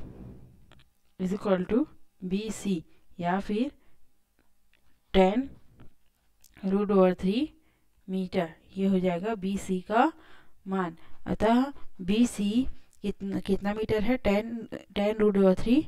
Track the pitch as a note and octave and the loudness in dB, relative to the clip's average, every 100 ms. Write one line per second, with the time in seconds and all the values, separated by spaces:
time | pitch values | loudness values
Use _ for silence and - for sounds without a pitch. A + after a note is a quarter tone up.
0 | - - - - - - - - - _ | -12 -14 -18 -18 -20 -20 -20 -20 -20 _
1 | _ - F#3 G3+ G#3+ F#3 F3+ A3 D#4 - | _ -8 -4 -4 0 0 2 0 0 -6
2 | - _ F#3 F#3+ A3 G3+ G3+ F3 - - | -20 _ -4 -4 -4 -6 -2 -2 -4 -20
3 | - - F3 F#3+ G3+ G#3 C#4 - - - | -20 -6 -2 -2 -2 -2 -2 -6 -20 -20
4 | - _ _ _ _ _ _ _ - - | -20 _ _ _ _ _ _ _ -20 -20
5 | _ F#3+ F#3 A3+ C4+ - - - - - | _ 4 4 2 -4 -12 -20 -20 -20 -20
6 | _ _ _ _ - - F#3+ G3 G3+ G3+ | _ _ _ _ -20 -10 -2 0 2 6
7 | F#3 F3+ F#3 A3 D#4 - _ _ _ _ | 6 4 0 0 -4 -8 _ _ _ _
8 | - F#3+ F#3 F#3+ E3 - _ F#3+ G3 F#3+ | -8 -6 -4 -2 -4 -8 _ -2 2 2
9 | F3+ F3 G#3+ A3 F#3+ G3 - F#3 - A3 | 2 -2 -4 -4 -4 -4 -2 -4 2 4
10 | D4 - - - - - F#3+ F#3+ F3 E3+ | 4 2 -18 -20 -20 -18 -6 -4 -4 -6
11 | - - - F#3 G#3 A#3+ C#4 - - - | -12 -10 -6 0 4 4 2 -4 -10 -8
12 | F3+ G#3+ A#3+ - G3+ A3+ C4 - - - | -2 2 2 0 -2 0 -2 -4 -14 -10
13 | G3+ - G3 G3 F#3+ F#3+ G3+ G#3+ A3 G#3+ | -8 -6 -6 -6 -2 -2 -2 -4 -2 0
14 | G#3 B3+ G#3 G3+ A3+ A3+ G#3+ - - - | 2 2 2 0 -2 -10 -10 -14 -8 -2
15 | G3+ A3 G#3 G3 F#3+ F#3 - C4 | -2 2 2 6 4 4 4 2